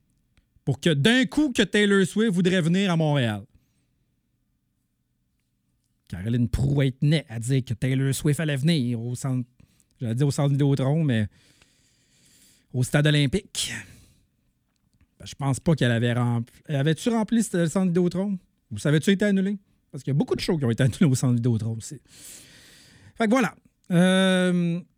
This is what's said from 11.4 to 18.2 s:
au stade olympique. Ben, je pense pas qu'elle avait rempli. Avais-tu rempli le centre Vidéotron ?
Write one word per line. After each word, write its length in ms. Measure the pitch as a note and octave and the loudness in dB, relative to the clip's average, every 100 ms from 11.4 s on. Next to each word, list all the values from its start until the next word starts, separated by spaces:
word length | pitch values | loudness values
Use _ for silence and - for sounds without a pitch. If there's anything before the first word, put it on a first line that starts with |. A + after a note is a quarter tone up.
| _ _ _ _ _ _ _ _ _ _ _ _ _ | _ _ _ _ _ _ _ _ _ _ _ _ _
au 100 | B2 | -4
stade 240 | B2+ D3 D3+ | 0 2 4
olympique. 680 | D3 C#3+ G3 - - - - - - - _ _ _ _ _ _ _ _ _ _ _ | 2 2 -2 -6 -8 -8 -8 -16 -20 -20 _ _ _ _ _ _ _ _ _ _ _
Ben, 60 | G2+ | -18
je 80 | - | -6
pense 240 | C#3 B2+ | -4 -2
pas 160 | - D3+ | 0 2
qu'elle 160 | B2 | 2
avait 200 | A#2 A#2+ | 2 0
rempli. 420 | A#2+ A#2+ A#2+ A#2 - - | 0 0 -2 -4 -12 -6
Avais-tu 400 | C#3+ D3 D#3 A#3+ | -2 0 0 -2
rempli 380 | A3+ G#3+ A3+ G#3 | -2 0 -2 0
le 160 | F3+ E3+ | -2 -2
centre 180 | G3 F#3 | 0 0
Vidéotron ? 500 | E3+ F3 F3 | 0 0 -2